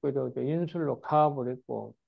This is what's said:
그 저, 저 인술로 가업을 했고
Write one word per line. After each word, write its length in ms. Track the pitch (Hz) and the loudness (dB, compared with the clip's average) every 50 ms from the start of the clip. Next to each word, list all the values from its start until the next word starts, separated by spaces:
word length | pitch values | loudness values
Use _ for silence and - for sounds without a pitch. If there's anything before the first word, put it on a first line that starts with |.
그 120 | - 143 135 | 0 0 0
저, 180 | 139 131 123 123 | 0 -2 -2 -2
저 80 | 135 | -2
인술로 600 | 123 135 156 170 175 160 165 175 160 143 131 127 | -2 0 0 0 -2 -2 -2 -2 -2 -2 -2 -4
가업을 500 | - - 151 151 151 151 143 139 123 123 | -2 2 4 6 6 6 4 0 -4 -4
했고 440 | 127 127 _ - 123 110 107 110 113 _ _ | -6 -8 _ -8 -8 -6 -6 -10 -14 _ _